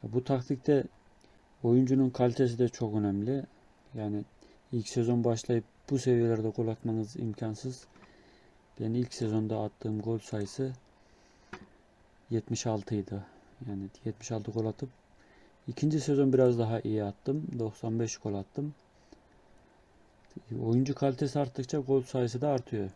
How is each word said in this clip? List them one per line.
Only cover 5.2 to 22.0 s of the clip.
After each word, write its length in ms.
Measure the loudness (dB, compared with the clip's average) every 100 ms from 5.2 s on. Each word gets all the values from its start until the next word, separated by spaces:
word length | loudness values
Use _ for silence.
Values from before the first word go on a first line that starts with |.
başlayıp 400 | 2 0 0 -2 -2 _ -4
bu 100 | 0
seviyelerde 500 | 2 4 4 2 0
gol 180 | -2 -2
atmanız 480 | -2 -2 -2 -4 -4
imkansız. 720 | -6 -4 -6 -6 -8 -10 -16 -20 -20 -20 -20 -20 -20 _ _ -8
Ben 140 | -2
ilk 200 | -2 -2
sezonda 460 | -2 0 2 0 -2
attığım 420 | -4 -6 -4 -4
gol 180 | -2 -4
sayısı 540 | -4 -6 -6 -4 -6 -6 _ _ _ _ _ _ _ -20 -20 _ _ _ _ _ _
yetmiş 380 | -4 -2 -4 -2
altı 280 | -4 -2 -4
idi. 280 | -4 -8 -10 -20 -20 -16 -10
Yani 180 | -8 -10 -8 -10
yetmiş 260 | -8 -8
altı 200 | -6 -4
gol 140 | -4 -4
atıp 240 | -4 -10 -12 _ _ _ -20 -20 _ -12
ikinci 320 | 0 0 2
sezon 340 | 2 4 6
biraz 260 | 8 6 6
daha 200 | 2 0
iyi 240 | 0 -2
attım. 440 | -2 -4 -4 -2 -4 -4
Doksan 400 | -6 -4 -4 -2
beş 180 | -2 -4
gol 160 | -4
attım. 400 | -6 -6 -6 -8 -10 _ _ _ -20 _ -20 _ -20 _ _ _ _ _ _ _ -20 -10 -6
Oyuncu 340 | 0 2 2 0
kalitesi 440 | 0 0 -2 0
arttıkça 400 | -2 -4 -4 -4
gol 220 | 2 0